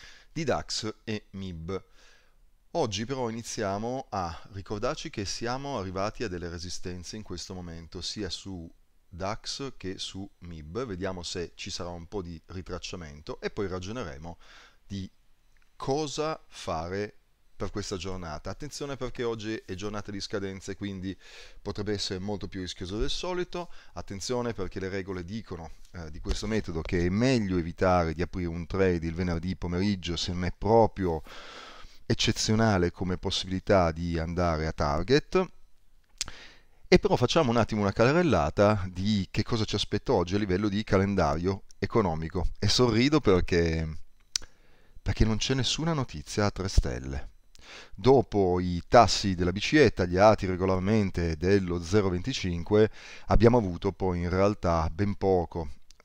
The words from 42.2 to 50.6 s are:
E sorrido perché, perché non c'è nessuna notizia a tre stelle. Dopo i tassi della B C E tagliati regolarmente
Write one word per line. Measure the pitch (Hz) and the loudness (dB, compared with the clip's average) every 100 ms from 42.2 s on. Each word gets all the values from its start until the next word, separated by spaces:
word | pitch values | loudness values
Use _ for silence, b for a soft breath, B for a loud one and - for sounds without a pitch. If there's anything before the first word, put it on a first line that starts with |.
| 80 90 - - | -2 0 0 2
E | 98 | 2
sorrido | - 123 110 131 151 | 4 6 6 4 4
perché, | 110 92 87 90 85 80 80 80 - - _ - b b b b b b | 6 4 4 2 2 0 -2 -6 -10 -16 _ -10 b b b b b b
perché | - - | -4 2
non | 113 107 | 2 2
c'è | - | 0
nessuna | 135 120 - 160 | 2 2 0 0
notizia | 156 127 78 - - | 0 -2 -8 -6 0
a | 104 | 0
tre | - 95 | 0 2
stelle. | - 71 62 65 67 - - - - B B B | 2 2 -2 -6 -8 -8 -14 -20 -20 B B B
Dopo | - 101 135 104 104 92 90 | 2 6 6 6 2 4 2
i | 90 87 - | 0 -2 6
tassi | 123 107 - 101 | 8 8 6 0
della | 87 90 | 2 0
B | 95 | 0
C | - | 2
E | 151 123 | 6 6
tagliati | - 90 90 107 104 | 6 2 8 8 8
regolarmente | 92 90 | 2 0